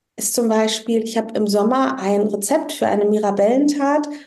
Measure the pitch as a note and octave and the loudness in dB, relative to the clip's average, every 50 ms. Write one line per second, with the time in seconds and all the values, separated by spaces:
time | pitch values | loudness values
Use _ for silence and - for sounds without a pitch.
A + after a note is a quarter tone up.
0 | _ _ _ - - - - B3 A#3 A3 G#3+ A3 A3 A3 G#3+ - - A#3+ A3+ A3+ | _ _ _ -8 -6 -4 -2 0 0 2 2 2 2 0 -2 -4 -4 -2 -2 -2
1 | A3 - - A#3 A3 - - - G#3+ G#3 G3+ G#3 G3+ A3+ B3+ C4 C4+ B3+ - - | -2 -2 -4 -4 -4 -4 -2 -2 0 2 2 2 2 2 2 2 0 0 -2 -2
2 | F#3+ G3 G3+ G3+ G#3 G#3+ - G3+ - - C#4 D#4+ D#4 - - - A3+ G#3 G3 G#3 | -2 0 0 0 0 0 -2 -4 -2 0 0 0 0 -4 -4 -2 -2 0 0 2
3 | G#3 G#3 G#3+ G#3+ G#3+ G3+ G3+ G3+ G3+ G#3+ B3 C4+ D4 D4 D4 C#4+ C#4 C#4 C#4+ D4+ | 2 2 2 2 0 0 0 2 2 2 4 4 2 2 2 2 0 0 0 0
4 | D4 - - - - | -2 -4 -10 -14 -16